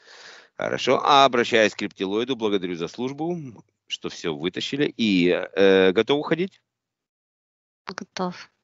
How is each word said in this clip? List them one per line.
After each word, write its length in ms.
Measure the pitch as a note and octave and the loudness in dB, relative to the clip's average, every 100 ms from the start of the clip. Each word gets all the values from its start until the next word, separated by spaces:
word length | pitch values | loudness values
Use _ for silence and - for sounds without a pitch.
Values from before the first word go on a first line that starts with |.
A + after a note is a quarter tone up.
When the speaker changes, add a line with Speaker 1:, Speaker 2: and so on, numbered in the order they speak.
| _ - - - - - | _ -20 -20 -20 -16 -8
Speaker 1:
Хорошо. 460 | - B1+ B2 C3+ | -6 -2 0 0
А 220 | - C#3+ C3+ | 4 4 4
обращаясь 480 | A#2+ A2+ A#2 G#2 | 4 2 4 2
к 80 | - | 2
рептилоиду, 540 | G2+ - F#2+ G#2 B2 B2 | -8 -6 -4 -2 -4 -4
благодарю 400 | A2 G2+ F2+ E2+ | -2 -2 -2 -6
за 120 | E2+ | -8
службу, 480 | - B2+ C#3+ E3 F3 C3+ G2+ _ _ - | -6 -8 -6 -8 -8 -10 -18 _ _ -14
что 220 | - F2+ | -10 -10
все 260 | - F2 D2 | -10 -8 -6
вытащили. 580 | E2+ A#2 - C#3 D3 - | -6 -6 -6 -4 -4 0
И, 320 | A2 F#2 F2 | 2 4 4
э, 600 | E2+ F#2 - G2 F#2+ F#2+ | 2 -2 2 4 6 4
готов 280 | F#2 A2+ C#3+ | 4 2 0
уходить? 420 | D3 E3 F#3+ - _ _ _ _ _ _ _ _ _ _ _ _ - | -2 -4 -4 -8 _ _ _ _ _ _ _ _ _ _ _ _ -16
Speaker 2:
Готов. 680 | F#3+ - - F3+ F3+ - _ | -14 -12 -6 -6 -6 -16 _